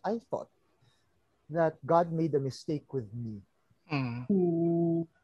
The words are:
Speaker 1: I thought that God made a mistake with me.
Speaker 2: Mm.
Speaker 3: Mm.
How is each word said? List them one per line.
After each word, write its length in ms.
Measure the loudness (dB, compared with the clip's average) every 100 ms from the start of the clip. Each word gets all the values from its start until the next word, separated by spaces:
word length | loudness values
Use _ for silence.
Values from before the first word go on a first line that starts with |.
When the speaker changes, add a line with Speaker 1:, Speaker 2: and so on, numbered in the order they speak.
Speaker 1:
I 160 | -6 -6 -6
thought 180 | -8 -8 _ _ _ _ _ _ _ _ _ -6
that 260 | 0 0 0 2
God 260 | 4 4
made 220 | 0 0
a 60 | 0
mistake 520 | -2 -4 -4 -4 -4
with 160 | -6 -6
me. 260 | -8 -8 -10 -14 _ _ _ -6
Speaker 2:
Mm. 340 | -4 -2 -4 0
Speaker 3:
Mm. 760 | 2 2 2 2 2 2 2 -2 _